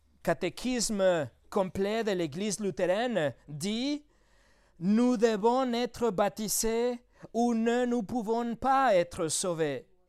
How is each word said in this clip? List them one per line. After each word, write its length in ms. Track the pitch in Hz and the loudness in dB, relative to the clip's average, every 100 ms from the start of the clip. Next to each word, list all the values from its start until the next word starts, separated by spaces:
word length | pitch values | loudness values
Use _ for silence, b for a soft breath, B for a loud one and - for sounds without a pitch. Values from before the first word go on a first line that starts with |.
| _ _ | _ _
catéchisme 1080 | - 165 175 - 240 254 208 208 190 170 135 - _ | -2 0 -2 -4 -4 -2 -2 2 2 2 -2 -8 _
complet 540 | 214 185 190 196 220 | -2 -2 -2 -2 0
de 80 | 220 | -2
l'Église 480 | 185 165 143 214 196 | -2 -2 -4 -4 -4
luthérienne 720 | 202 175 175 190 254 208 147 - - | -4 -2 0 0 0 0 -2 -4 -12
dit, « 580 | 147 175 220 269 294 - b b b b b b - | -8 -4 -2 -2 -4 -8 b b b b b b -6
Nous 360 | 170 214 247 247 | 2 4 4 4
devons 560 | 226 214 226 247 262 | 2 4 2 2 2
être 360 | 233 247 - 240 | 0 -4 -2 -2
baptisés 920 | 175 202 190 214 - 220 226 240 240 B B B | 2 0 0 -4 -2 0 0 -2 -4 B B B
ou 200 | 220 240 | 0 2
ne 320 | 226 233 240 247 | 2 2 2 0
nous 180 | 240 | 0
pouvons 520 | 190 247 208 226 240 233 | -2 -4 -2 -2 -2 -2
pas 400 | 254 269 262 190 | 2 4 4 4
être 320 | 175 - 165 | 2 -2 -2
sauvés. » 580 | - 190 165 156 131 - _ | -2 -2 0 -2 -2 -8 _